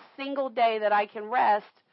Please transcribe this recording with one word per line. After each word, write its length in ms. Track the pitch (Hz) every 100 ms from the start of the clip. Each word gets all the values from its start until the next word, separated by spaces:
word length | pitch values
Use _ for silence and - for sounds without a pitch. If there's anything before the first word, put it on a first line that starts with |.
| - -
single 320 | 277 277 269
day 300 | 226 233 220
that 140 | 208
I 100 | 208
can 240 | 208 220 214
rest," 540 | 247 226 208 - _ _